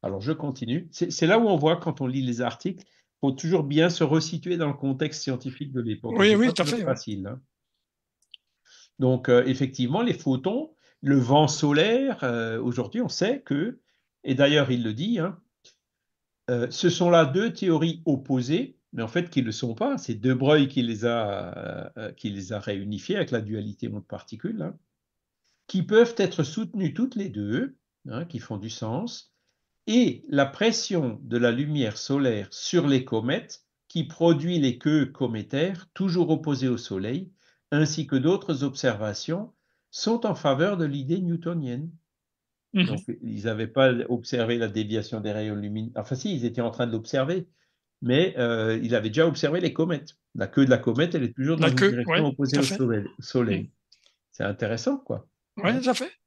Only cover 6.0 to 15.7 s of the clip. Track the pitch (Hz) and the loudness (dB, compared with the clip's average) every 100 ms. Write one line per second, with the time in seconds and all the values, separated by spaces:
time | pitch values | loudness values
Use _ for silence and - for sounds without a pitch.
6 | 113 233 202 208 247 190 156 233 180 185 | -4 4 6 6 4 2 0 0 -2 -4
7 | - 98 95 131 _ _ _ _ _ _ | -4 -8 -8 -10 _ _ _ _ _ _
8 | _ _ _ - _ _ _ - _ _ | _ _ _ -20 _ _ _ -20 _ _
9 | 127 127 123 123 127 131 131 - 120 170 | 2 2 6 6 6 0 -2 -2 -2 0
10 | 233 - - 131 180 233 311 _ _ _ | 0 -2 -2 -2 0 -2 -6 _ _ _
11 | 139 139 120 143 151 - 151 147 190 240 | 2 2 6 6 6 2 2 4 4 2
12 | 269 220 131 117 113 113 117 123 107 226 | 0 -2 -2 -2 -2 -2 -4 -4 -4 -4
13 | 240 - 190 277 - 143 202 - _ _ | -4 -2 -2 -2 -2 -2 -2 -6 _ _
14 | _ _ 147 131 143 151 135 123 113 110 | _ _ -4 4 6 6 4 0 -2 -4
15 | 190 233 165 254 _ _ - | -2 -2 -2 -6 _ _ -20